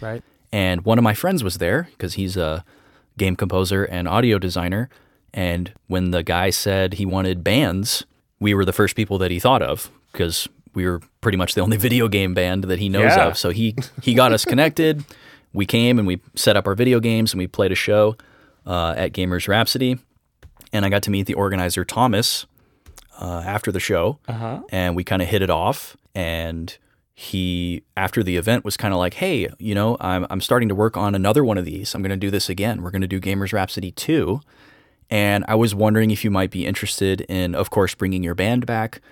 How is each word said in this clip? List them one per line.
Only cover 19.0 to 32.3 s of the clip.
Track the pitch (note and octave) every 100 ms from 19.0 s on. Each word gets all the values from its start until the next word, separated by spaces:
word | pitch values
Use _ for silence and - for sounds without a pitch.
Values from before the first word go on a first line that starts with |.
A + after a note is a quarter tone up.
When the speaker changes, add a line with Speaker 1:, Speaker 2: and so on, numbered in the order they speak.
| F2
Speaker 2:
Gamers | - F2+ F2+ -
Rhapsody. | G#2 A2+ B2+ B2+ B2+ _ _ _ _ - _ -
And | G#2+
I | G2
got | G2+
to | G2+
meet | G2 F#2+
the |
organizer, | G2 G2+ F#2+ F2+ F#2
Thomas, | F2+ - A#2+ G2+ - - - _ _ _ - - - -
uh, | F2 E2+
after | F2+ G2+ -
the | F#2
show. | - F#2 F2+ D3+ -
Speaker 1:
Uh-huh. | A2+ A2+ C#3 G4
Speaker 2:
And | F#2 F2+
we | F2
kinda | F2+ F#2+
hit | E2+ G2+
it | F#2+
off. | E2 G2 C#3 - - _
And | G2+ E2+ E2 E2 E2 E2 - _ _ _
he, | - - F#2+ F2+ F2 F2 E2 - -
after | F#2 -
the | F#2+ F2
event, | G#2 A#2+
was | G#2 -
kinda | G#2+ F#2
like, | F2+
"Hey, | - F#3 C#3 E2 -
you | G#2+
know, | G2+ G#2+ A#2+
I'm, | F#2 F#2 F2+
I'm | F#2+
starting | - B2 A2+
to |
work | G2 A2 F2+
on | G2+
another | G2+ G2 C#3+
one | B2+ G2+
of |
these. | E2+ E2+ G#2+
I'm | -
gonna | F#2+ G2
do | G2